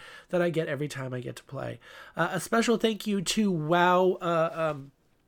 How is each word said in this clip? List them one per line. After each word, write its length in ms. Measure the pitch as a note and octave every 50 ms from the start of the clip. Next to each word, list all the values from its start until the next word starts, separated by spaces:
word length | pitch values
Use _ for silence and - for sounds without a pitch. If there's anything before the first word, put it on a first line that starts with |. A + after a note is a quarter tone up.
| - - - - - _
that 120 | - F3
I 100 | F3 F3
get 160 | D3+ D#3+ D#3+ E3
every 200 | D3 C3+ D3 D3
time 280 | - C#3 C3 C3 B2+
I 40 | B2+
get 180 | B2 C3 B2 -
to 60 | -
play. 340 | - C3+ C3 B2+ A#2+ A#2 A#2+ - - - - - - -
Uh, 140 | - E3 F3 F3+
a 60 | E3+
special 380 | - - A3+ A#3 A3 - A3+ G3+
thank 300 | - A3+ A3 G3 - G#3+
you 140 | G3+ G3
to 280 | E3 - - A3 G#3+ G3+
WoW, 680 | F3+ D#3+ D3+ D3+ F3 F3 F3 F3+ F3+ F3+ F#3+ F#3 F#3 -
uh, 280 | F3+ E3+ E3+ D#3+ D#3+ E3 E3+
um, 380 | E3 D#3+ D#3 D3 C#3 C3+ C#3 - _ _ _ _ _ _